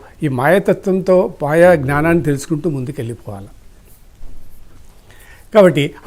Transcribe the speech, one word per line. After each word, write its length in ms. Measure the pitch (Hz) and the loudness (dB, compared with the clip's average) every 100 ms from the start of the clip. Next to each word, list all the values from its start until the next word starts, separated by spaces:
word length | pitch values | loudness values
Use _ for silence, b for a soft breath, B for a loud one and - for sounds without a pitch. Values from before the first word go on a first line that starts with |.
| b b | b b
ఈ 40 | 151 | -4
మాయాతత్వంతో 1040 | 123 143 190 196 - 196 185 180 185 202 - | 0 2 2 2 -2 -2 -2 2 2 2 -4
మాయా 340 | 147 165 180 170 | -2 4 6 4
జ్ఞానాన్ని 480 | 131 143 165 170 | 0 0 2 0
తెలుసుకుంటూ 460 | 147 135 - 156 170 | 0 -4 -4 -6 -4
ముందుకెళ్ళిపోవాలి. 760 | 139 127 135 117 113 - 98 98 - - - - - - - - - - - - - - - - b b b b | -6 -8 -8 -10 -10 -14 -16 -16 -20 -20 -20 -20 -20 -20 -16 -12 -12 -14 -16 -20 -20 -20 -20 -20 b b b b
కాబట్టి 420 | 220 185 147 143 - | 4 4 4 -2 -2